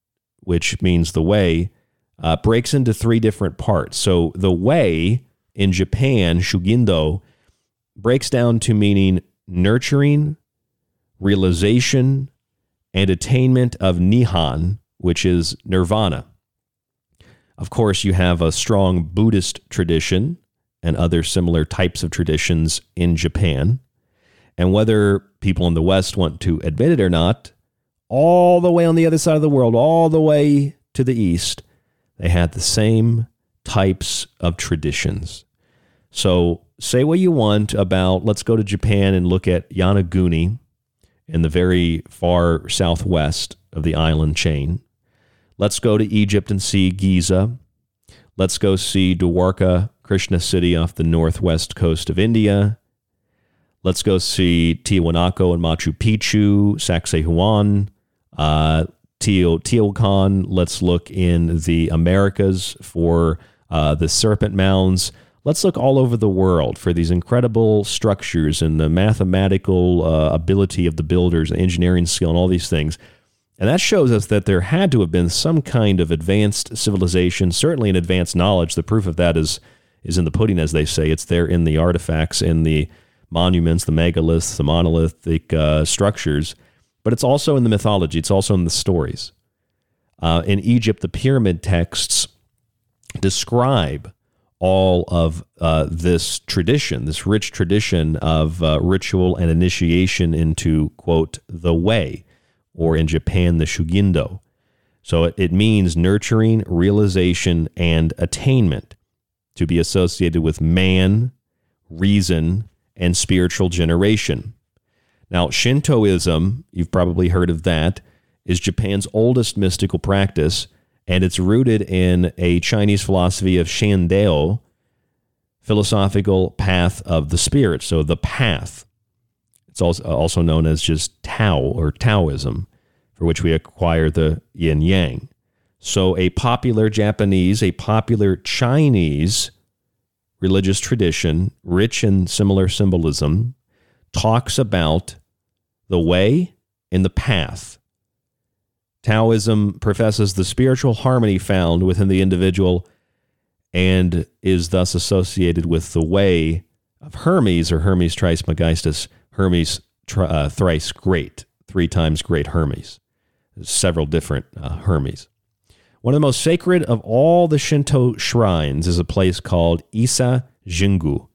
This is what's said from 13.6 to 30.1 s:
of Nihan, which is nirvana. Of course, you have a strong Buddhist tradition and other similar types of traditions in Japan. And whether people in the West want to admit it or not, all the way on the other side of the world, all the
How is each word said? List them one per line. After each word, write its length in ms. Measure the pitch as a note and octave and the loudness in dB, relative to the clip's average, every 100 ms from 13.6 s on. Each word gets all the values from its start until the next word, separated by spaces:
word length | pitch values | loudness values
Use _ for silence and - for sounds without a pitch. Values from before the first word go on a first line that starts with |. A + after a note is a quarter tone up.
| B2 - | 0 0
of 220 | F#2+ F2 | -2 2
Nihan, 800 | F#2 A#2 A#2 F#2 D2+ C#2 F2 G#2+ _ - | 2 2 2 0 0 -2 -4 -6 _ -6
which 260 | F2+ E2+ | -4 0
is 320 | F#2+ F2 E2 - | 0 0 -2 -6
nirvana. 640 | - F#2 F2 G#2+ G2 C#2 - _ _ _ _ _ _ _ _ _ _ _ _ - | -4 -2 0 0 0 -4 -10 _ _ _ _ _ _ _ _ _ _ _ _ -14
Of 120 | F#2+ | -6
course, 340 | - G#2+ F#2 | 0 0 2
you 100 | G2+ | 0
have 260 | F2+ F2+ E2+ | 2 2 2
a 120 | E2 | 0
strong 520 | - - G2+ F#2 F2+ | -2 0 2 2 0
Buddhist 560 | D#2+ E2+ A2+ G2+ - - - | -2 0 2 2 -2 -8 -8
tradition 720 | - E2+ E2 - F#2 C3+ F3 _ _ _ _ | -4 0 0 0 -2 -2 -6 _ _ _ _
and 140 | E2+ D2+ | -4 0
other 260 | E2+ E2+ | 0 0
similar 420 | D#2+ F#2+ E2+ E2+ | 0 -2 0 0
types 380 | D2+ - F2+ - | -2 -2 -4 -4
of 80 | E2 | -6
traditions 720 | - D#2 D#2 - E2 D#2+ - - - | -4 -2 -2 0 0 0 -4 -8 -2
in 200 | F2 E2 | 0 0
Japan. 640 | E2+ - F2+ C2+ F2 B2+ - _ _ _ _ _ _ - | -2 0 0 0 0 -2 -6 _ _ _ _ _ _ -2
And 160 | F2+ | 0
whether 480 | G2+ G#2+ G#2+ G2+ G2 - _ | 2 2 2 2 2 -4 _
people 260 | G2 F2+ F2+ | -4 0 0
in 80 | |
the 80 | E2 | 0
West 340 | E2+ F#2+ F#2 G2 | 2 2 0 -2
want 240 | E2 E2+ | -4 -2
to 200 | F#2+ D#2+ | -4 -2
admit 280 | E2 D2 D3+ | -2 0 2
it 80 | D3+ | 2
or 100 | F#2+ | 2
not, 420 | E2 F2 A#2+ - _ _ _ _ _ - | 2 2 -2 -8 _ _ _ _ _ -6
all 520 | B2+ E3 F3+ F3 F3 | 0 4 4 4 4
the 120 | F3+ | 4
way 120 | E3+ | 2
on 100 | E3+ | 4
the 120 | E3 E3 | 4 2
other 120 | D#3+ | 2
side 180 | E3+ D#3 | 2 2
of 60 | |
the 60 | D3+ | 2
world, 260 | C#3 A#2 | 2 2
all 340 | A2+ D3+ E3 | 2 2 2
the 120 | E3 | 2